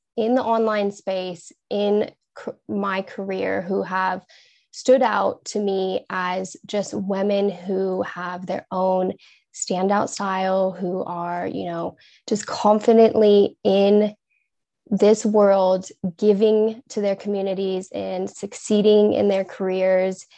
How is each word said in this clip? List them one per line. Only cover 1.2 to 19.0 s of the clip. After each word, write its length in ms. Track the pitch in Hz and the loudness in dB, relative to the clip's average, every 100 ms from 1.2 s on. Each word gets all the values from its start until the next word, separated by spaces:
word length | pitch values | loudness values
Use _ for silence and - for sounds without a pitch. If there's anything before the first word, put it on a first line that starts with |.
| 185 175 - _ _ | -6 -10 -18 _ _
in 420 | 202 202 208 - - _ - | -2 0 0 -2 -8 _ -16
c-, 140 | - - - | -14 -14 -8
my 340 | 208 196 190 | -6 -4 -4
career, 600 | 190 - 196 185 190 196 | -6 -10 -8 -6 -4 -4
who 200 | 180 196 | -4 -4
have 420 | 190 185 185 185 - - _ _ _ | -4 -4 -4 -6 -10 -20 _ _ _
stood 300 | - - 254 | -4 2 4
out 440 | 240 202 196 - - | 4 0 -2 -4 -8
to 140 | 208 | -4
me 460 | 202 190 190 185 - | -2 -2 -2 -4 -6
as 480 | 190 180 185 190 - - | -6 -4 -6 -8 -14 -8
just 280 | 208 190 | -6 -6
women 560 | 220 190 196 202 202 202 | -6 -4 -2 0 0 0
who 520 | 175 185 190 190 185 | -4 -6 -4 -2 -4
have 440 | 202 - 175 180 185 | -6 -8 -10 -10 -8
their 200 | 185 - | -10 -6
own 420 | 190 185 185 185 - _ _ _ | -2 0 0 -2 -6 _ _ _
standout 560 | - - 214 190 202 - | -12 -6 -2 0 0 -2
style, 640 | - 196 190 190 190 190 | -4 -6 -2 0 0 -2
who 320 | 180 185 185 | -4 -6 -6
are, 440 | - 175 175 175 185 | -6 -8 -8 -6 -6
you 180 | - 180 | -6 -8
know, 300 | 170 170 - _ _ - | -6 -8 -10 _ _ -6
just 180 | 208 - | -6 -4
confidently 1120 | - 208 214 220 226 226 - 214 208 202 - | -2 2 2 4 6 6 6 6 6 4 0
in 500 | 208 196 202 208 208 208 _ _ _ _ _ _ _ | 0 2 4 4 2 -4 _ _ _ _ _ _ _
this 380 | 202 208 214 214 | 2 4 4 2
world, 640 | 208 202 196 185 185 185 - 185 - | 4 4 4 4 0 -2 -10 -10 0
giving 640 | 214 196 214 214 220 226 - | 2 4 4 4 0 -2 -10
to 100 | 220 | -4
their 160 | 202 196 | -4 -4
communities 720 | 202 202 196 185 190 185 190 | -4 -4 -4 -4 -4 -6 -8
and 360 | 202 190 185 196 | -8 -8 -6 -8
succeeding 840 | - 202 - - 214 208 214 | -10 -14 -12 0 2 6 6